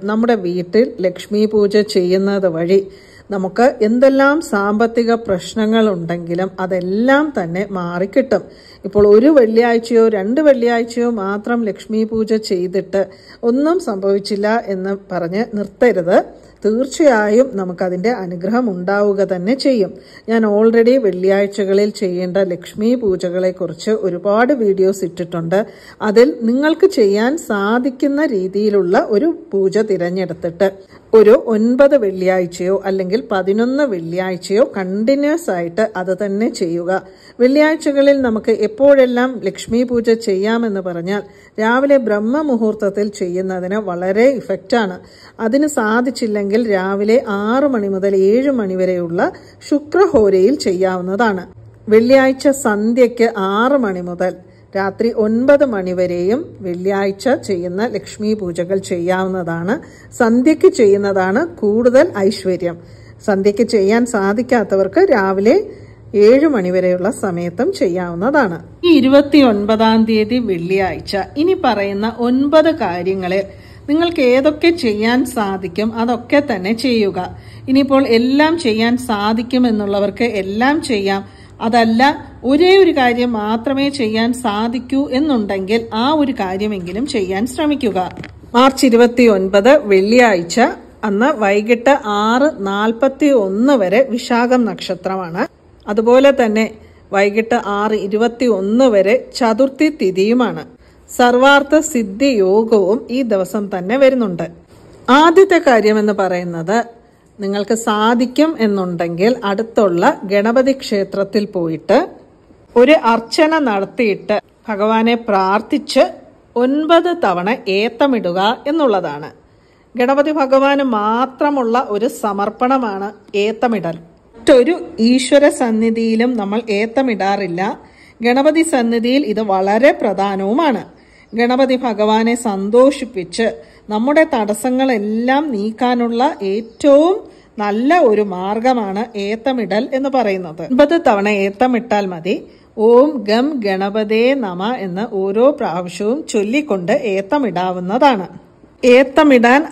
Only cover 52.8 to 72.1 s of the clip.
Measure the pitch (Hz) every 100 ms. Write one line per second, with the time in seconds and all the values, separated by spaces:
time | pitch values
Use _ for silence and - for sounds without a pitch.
52.8 | 220 240 233 233 226 208 190 202 247 285
53.8 | 214 180 175 175 185 180 - - _ 196
54.8 | 196 196 226 226 214 226 269 285 277 202
55.8 | 185 180 180 175 185 254 - - 190 175
56.8 | 185 196 196 196 262 247 226 175 180 185
57.8 | 240 208 - - 214 214 180 170 170 190
58.8 | 190 175 170 185 190 185 165 165 180 311
59.8 | - - - - 226 240 285 311 381 -
60.8 | 208 202 202 190 185 220 339 - 208 220
61.8 | 240 254 359 202 196 - 185 175 175 170
62.8 | - - - - - 196 196 202 233 220
63.8 | 196 233 247 208 196 214 247 240 196 196
64.8 | 190 330 381 233 190 190 214 370 - -
65.8 | - - - 202 208 269 311 240 180 185
66.8 | 180 180 190 269 202 175 175 170 320 381
67.8 | 202 180 175 170 226 302 208 165 - -
68.8 | 349 294 254 277 285 302 254 202 208 220
69.8 | 220 220 220 220 214 247 214 170 170 190
70.8 | 185 160 - 196 185 285 339 370 254 208
71.8 | 202 196 220